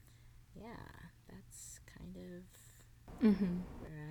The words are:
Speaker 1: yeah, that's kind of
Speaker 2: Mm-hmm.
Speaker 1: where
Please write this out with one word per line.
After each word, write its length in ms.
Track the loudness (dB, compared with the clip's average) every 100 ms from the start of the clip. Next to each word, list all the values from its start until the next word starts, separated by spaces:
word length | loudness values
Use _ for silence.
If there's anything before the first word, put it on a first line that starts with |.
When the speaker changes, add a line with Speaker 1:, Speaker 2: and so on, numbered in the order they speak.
| -20 -18 -18 -18 -16 -14
Speaker 1:
yeah, 220 | -12 -10 -12 -12 -16 -16 -16
that's 500 | -16 -14 -12 -12 -12 -14 -12
kind 180 | -10 -8
of 1080 | -8 -8 -10 -16 -18 -18 -20 -16 -12 8 10
Speaker 2:
Mm-hmm. 300 | 10 8 4 0 -6
Speaker 1:
where 280 | -8 -6 -6